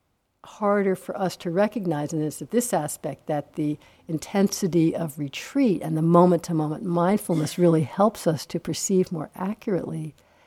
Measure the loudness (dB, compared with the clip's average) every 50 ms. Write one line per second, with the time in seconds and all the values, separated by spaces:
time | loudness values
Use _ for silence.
0 | _ _ _ _ _ _ _ _ -20 -20 -10 -4 0 2 2 2 2 0 0 -2
1 | -4 -10 -6 -4 -4 -4 -4 -4 -8 -4 0 0 0 0 0 -4 -4 -2 -2 -2
2 | -4 -4 -2 -2 -2 -4 -4 -8 -12 -2 -2 -2 -2 0 -2 -2 -2 -4 -8 -8
3 | -8 -10 -10 -10 _ -4 -4 -4 -4 -6 _ -4 -2 -2 -2 -4 -8 -20 _ _
4 | _ -6 -6 -6 -6 -2 0 2 2 2 0 -2 -4 0 2 4 2 4 2 0
5 | -4 -6 -6 -8 -10 -8 -8 -12 -14 -4 0 2 4 4 2 2 0 -2 -2 0
6 | 2 6 6 8 8 8 6 2 0 -2 -2 -2 0 -2 -4 -4 -4 -2 0 2
7 | 2 2 2 0 0 0 0 0 0 -2 0 2 4 4 4 4 2 0 0 2
8 | 2 2 2 0 -2 -2 -2 -2 -4 -6 -8 -8 -6 -6 -6 -6 -2 0 2 2
9 | 2 2 -2 -8 -8 -10 _ -8 -6 -6 -6 -6 -4 -2 -2 -2 -2 -4 -8 -8
10 | -8 -10 -12 _ _ _ _ _ _